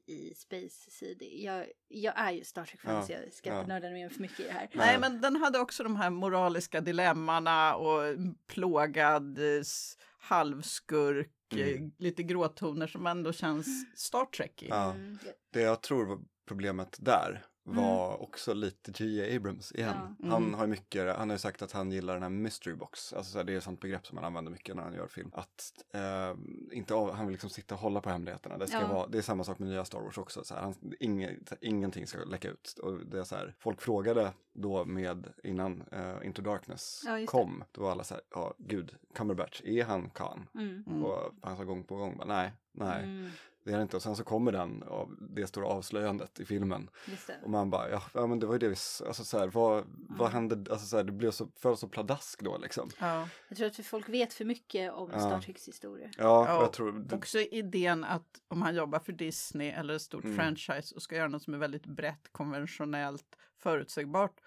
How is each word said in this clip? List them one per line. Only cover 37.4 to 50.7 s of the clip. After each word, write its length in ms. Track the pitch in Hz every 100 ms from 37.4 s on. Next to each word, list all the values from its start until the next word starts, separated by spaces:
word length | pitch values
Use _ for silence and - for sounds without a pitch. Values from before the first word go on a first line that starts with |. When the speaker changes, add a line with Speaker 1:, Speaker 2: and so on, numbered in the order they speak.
| 92 87 -
Speaker 2:
då 100 | -
var 100 | 98
alla 120 | 95
så 100 | 101
här, 100 | - -
"Ja, 220 | - 85 -
gud, 380 | - 104 82 - _ -
Cumberbatch, 460 | 104 92 90 - -
är 180 | 113
han 260 | 117 95 92
Khan?" 380 | - - - - 226
Speaker 1:
Mm. 280 | 208 185 202
Speaker 3:
Mm. 160 | 160 151
Speaker 2:
Och 280 | 92 82 -
han 160 | 92 92
sa 60 |
gång 200 | 95 92
på 120 | - 98
gång, 220 | 101 -
bara, 100 | -
"Nej, 240 | 98 92 110 _
nej." 320 | - 101 92
Speaker 1:
Mm. 260 | 98 190 185 165 - _
Speaker 2:
Det 80 | -
är 40 | 104
det 40 |
inte. 120 | 101 95
Och 80 |
sen 120 | 110 104
så 80 |
kommer 280 | 110 110 120
den, 320 | 98 87 53
och 260 | - - - 98 -
det 180 | 101 95
stora 200 | 101 101
avslöjandet 720 | 101 90 107 104 101 95 -
i 60 | 98
filmen. 440 | 101 98 95 98 - -
Speaker 1:
Just 200 | 95 -
det. 60 | -
Speaker 2:
Och 60 | 107
man 200 | 107 98
bara, 200 | 95 113
"Ja, 120 | 104 -
ja, 140 | 120 120
men 120 | 120
det 60 | 110
var 80 |
ju 60 | 120
det 80 | 113
vi 60 |
s-," 280 | 95 - - -
alltså 160 | 113 110
så 140 | 113
här, 80 | 95
vad, 380 | 117 113 107 104 - -
vad 200 | - 117
Speaker 1:
Mm. 40 |
Speaker 2:
hände? 380 | 120 113 110 98